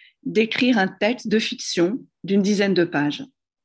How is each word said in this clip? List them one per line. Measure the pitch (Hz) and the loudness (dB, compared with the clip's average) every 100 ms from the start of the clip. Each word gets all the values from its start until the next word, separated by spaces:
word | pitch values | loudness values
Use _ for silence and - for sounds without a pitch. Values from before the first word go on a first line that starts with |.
| - _ | -20 _
d'écrire | - 170 220 - 247 233 | -4 0 0 2 2 4
un | 190 | 2
texte | - 208 247 214 | 0 -2 -2 0
de | 214 | 0
fiction | 226 - - - 175 247 - _ 165 | 0 -6 -6 0 0 -2 -10 _ -2
d'une | 196 | 2
dizaine | 190 202 202 | 2 2 2
de | 175 | 2
pages. | 165 143 147 135 135 _ _ _ | 0 0 -2 -4 -10 _ _ _